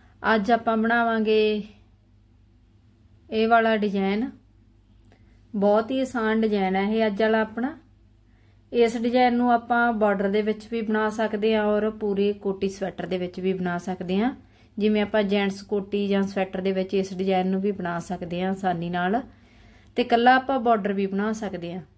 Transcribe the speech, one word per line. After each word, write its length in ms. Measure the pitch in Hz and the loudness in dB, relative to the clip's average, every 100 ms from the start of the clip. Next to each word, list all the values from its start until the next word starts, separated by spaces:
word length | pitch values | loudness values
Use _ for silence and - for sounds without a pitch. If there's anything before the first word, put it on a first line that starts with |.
| - - | -20 -6
ਅੱਜ 280 | 202 220 196 | 0 2 2
ਆਪਾਂ 240 | 233 233 220 | 2 2 0
ਬਣਾਵਾਂਗੇ 840 | 226 233 233 220 214 214 214 214 202 - _ _ _ _ _ _ _ _ _ _ _ _ _ - - | 2 2 2 0 2 2 2 0 -6 -16 _ _ _ _ _ _ _ _ _ _ _ _ _ -20 -6
ਇਹ 180 | 220 220 | 0 4
ਵਾਲਾ 280 | 233 226 220 | 4 4 2
ਡਿਜ਼ਾਈਨ। 540 | 208 196 196 208 262 - _ _ _ _ _ _ _ _ - - _ | 0 0 0 0 -4 -8 _ _ _ _ _ _ _ _ -20 -20 _
ਬਹੁਤ 360 | 208 202 208 220 | 0 2 2 2
ਹੀ 100 | 262 | -2
ਆਸਾਨ 400 | 254 240 220 220 | -2 -2 0 2
ਡਿਜ਼ਾਈਨ 360 | 220 208 190 185 | 2 2 0 0
ਹੈ 80 | |
ਇਹ 220 | 202 220 220 | 0 0 0
ਅੱਜ 160 | 202 | 2
ਵਾਲਾ 180 | 220 220 | 2 2
ਆਪਣਾ। 340 | 220 226 262 320 - _ _ _ _ _ _ _ - | 0 -4 -6 -8 -20 _ _ _ _ _ _ _ -4
ਇਸ 240 | 240 233 233 | 2 2 2
ਡਿਜ਼ਾਈਨ 400 | 233 247 247 240 | 0 4 4 4
ਨੂੰ 160 | 247 | 4
ਆਪਾਂ 400 | 240 233 240 240 | 2 2 0 2
ਬਾਰਡਰ 340 | 214 240 196 196 | 2 2 2 0
ਦੇ 140 | 208 | 0
ਵਿੱਚ 240 | 214 214 - | 0 -4 -6
ਵੀ 120 | 233 | -6
ਬਣਾ 260 | 214 214 214 | -2 0 0
ਸਕਦੇ 420 | 214 214 214 220 220 | -2 -2 0 0 2
ਹਾਂ 80 | 208 | 2
ਔਰ 240 | 208 214 214 | 2 0 -2
ਪੂਰੀ 320 | 214 196 202 202 | -2 0 0 0
ਕੋਟੀ 260 | 202 190 196 | -4 -2 -4
ਸਵੈਟਰ 360 | 196 185 170 175 | -4 -8 -6 -6
ਦੇ 120 | 185 | -4
ਵਿੱਚ 220 | 180 180 | -4 -4
ਵੀ 120 | 185 | -2
ਬਣਾ 260 | 180 180 175 | -2 -2 -4
ਸਕਦੇ 380 | 185 185 175 190 | -6 -8 -2 0
ਹਾਂ। 160 | 240 - - _ - - | 0 -2 -16 _ -16 -2
ਜਿਵੇਂ 260 | 208 214 | 0 2
ਆਪਾਂ 200 | 208 214 | 0 0
ਜੈਂਟਸ 380 | 202 202 196 196 | 2 0 0 -4
ਕੋਟੀ 420 | - 208 196 208 202 | -4 -6 -4 -4 0
ਜਾਂ 140 | 196 | 0
ਸਵੈਟਰ 360 | 196 196 190 190 | 0 -2 -4 -2
ਦੇ 120 | 190 | -2
ਵਿੱਚ 220 | 190 185 | -2 -2
ਇਸ 200 | 196 190 | -2 -2
ਡਿਜ਼ਾਈਨ 320 | 190 190 185 185 | -4 0 0 2
ਨੂੰ 140 | 190 | 0
ਵੀ 120 | 202 | -2
ਬਣਾ 260 | 190 175 170 | -4 -6 -6
ਸਕਦੇ 420 | 165 180 170 175 | -6 -8 -6 -4
ਹਾਂ 80 | 185 | -4
ਆਸਾਨੀ 400 | 190 196 165 175 | -2 -2 -2 -2
ਨਾਲ, 320 | 175 180 226 - - - - - - - - | -2 0 -2 -4 -18 -20 -20 -20 -20 -10 -4
ਤੇ 60 | |
ਇਕੱਲਾ 320 | 247 233 240 262 | 0 4 6 4
ਆਪਾਂ 220 | 254 269 | 2 0
ਬਾਰਡਰ 320 | 233 220 202 | 2 2 2
ਵੀ 120 | 196 196 | -2 -2
ਬਣਾ 260 | 196 208 | -2 -2
ਸਕਦੇ 400 | 214 208 180 170 | -4 -6 -8 -8
ਹਾਂ। 60 | 180 156 | -10 -14